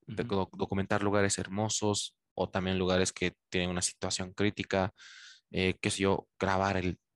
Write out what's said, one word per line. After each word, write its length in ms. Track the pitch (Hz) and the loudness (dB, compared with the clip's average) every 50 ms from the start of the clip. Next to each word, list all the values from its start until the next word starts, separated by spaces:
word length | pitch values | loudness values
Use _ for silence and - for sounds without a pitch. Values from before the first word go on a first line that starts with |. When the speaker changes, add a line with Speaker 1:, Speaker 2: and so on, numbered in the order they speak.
| _ - | _ -8
Speaker 1:
Ujú. 80 | 110 | -6
Speaker 2:
docu-, 340 | 92 82 120 101 95 92 - - | -6 -4 -2 0 -2 -2 -2 -4
documentar 460 | 95 98 - 98 98 98 - 107 101 | -4 -4 -2 0 -2 0 0 0 0
lugares 360 | 101 101 101 104 101 98 - - | 2 2 2 2 2 2 0 -2
hermosos 800 | 92 95 95 101 107 107 - - 107 104 101 - - - - _ _ _ _ | -4 -4 -4 -2 -2 -2 -2 0 0 0 0 0 -4 -6 -10 _ _ _ _
o 160 | - - - | -4 -4 -2
también 280 | - 95 92 92 95 92 | -2 -2 0 0 0 2
lugares 340 | 92 90 92 92 92 - | 2 4 4 4 2 2
que 220 | - - 90 87 - - _ _ | 0 -2 -4 -4 -4 -6 _ _
tienen 200 | - 92 90 90 | -2 0 0 0
una 120 | 90 87 | 0 -2
situación 500 | - - - _ - 90 - - 92 92 | -2 -4 -4 _ -4 -4 -4 -4 -4 -6
crítica, 600 | 92 - 101 104 - - 95 - - 95 92 95 - - - - - - - - - - _ _ | -2 0 0 0 0 -2 -2 0 2 2 2 0 -2 -8 -18 -20 -20 -20 -20 -20 -20 -20 _ _
eh, 260 | - 90 92 95 90 - | -2 0 2 2 0 0
qué 100 | - 104 | -2 -2
sé 120 | - - | 0 2
yo, 260 | 98 98 95 - - _ _ - | 2 2 2 0 -2 _ _ -2
grabar 380 | 95 95 95 95 95 98 98 | 0 0 2 2 2 2 2
el, 220 | 92 87 92 82 - _ _ _ | 0 0 -2 -4 -4 _ _ _